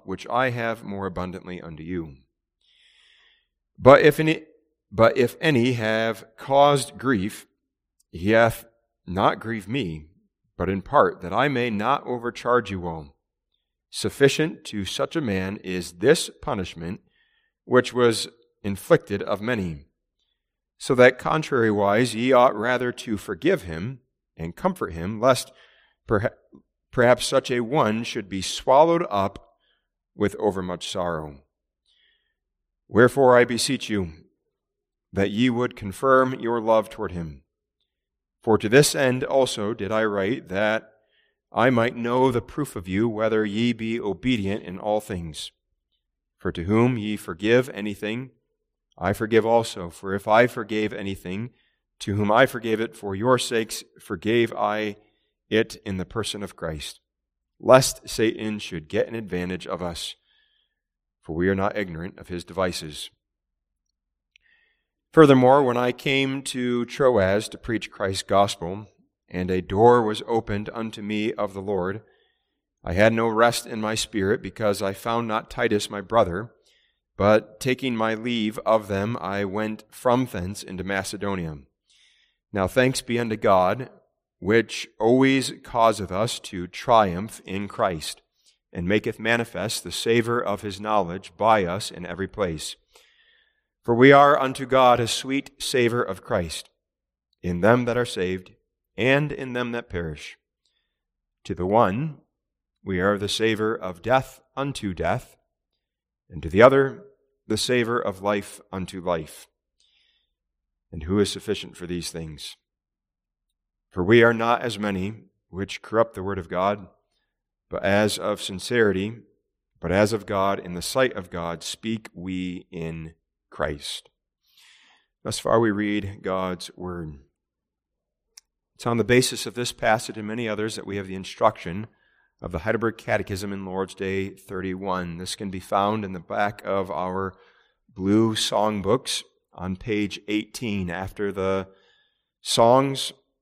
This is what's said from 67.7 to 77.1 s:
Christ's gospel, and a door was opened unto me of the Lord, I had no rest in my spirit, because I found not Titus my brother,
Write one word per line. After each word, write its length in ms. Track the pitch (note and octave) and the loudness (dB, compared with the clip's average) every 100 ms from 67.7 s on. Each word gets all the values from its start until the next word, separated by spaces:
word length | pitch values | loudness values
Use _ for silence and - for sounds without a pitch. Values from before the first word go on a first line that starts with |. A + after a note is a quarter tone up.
| A2 - | -6 -6
Christ's 320 | - G2+ F#2+ | -6 -4 -4
gospel, 640 | - G2 G2+ - E2+ G2+ G#2+ _ _ _ _ | 0 4 4 0 -8 -10 -12 _ _ _ _
and 160 | F2+ F#2 | -6 -2
a 120 | F#2 | -2
door 400 | E2 G2 A#2+ B2 | -2 4 6 6
was 200 | G#2+ G#2+ - | 4 -4 -2
opened 420 | A2+ A2 G2+ G#2+ | -4 -2 -6 -8
unto 280 | A#2 A2+ A2 | -8 -8 -8
me 300 | G#2 G#2+ G#2+ - | -6 -2 -2 -2
of 180 | G#2 | -6
the 80 | G2 | -6
Lord, 400 | G2 G2 F2+ G#2+ - _ _ _ _ _ _ _ | -4 -2 -2 -6 -12 _ _ _ _ _ _ _
I 80 | - | -4
had 220 | F2 A2 | 4 4
no 160 | A2+ A#2 | 4 0
rest 360 | A2 A#2+ - - | 4 4 2 -6
in 140 | A2+ | -6
my 160 | G#2+ A2 | -4 -4
spirit, 460 | - G#2 F#2+ - | -4 -2 0 0
because 400 | G2 - G#2+ G2 | -4 -4 -2 0
I 100 | G2 | -4
found 340 | G2+ A#2+ A#2 A#2 | -4 -2 -2 -2
not 240 | A2 - | -4 -4
Titus 400 | - A#2+ G#2 - | -4 0 0 -2
my 120 | G#2 | -10
brother, 500 | F#2 A2+ F2+ F2+ A#2+ _ _ _ _ _ _ | 0 2 2 0 -8 _ _ _ _ _ _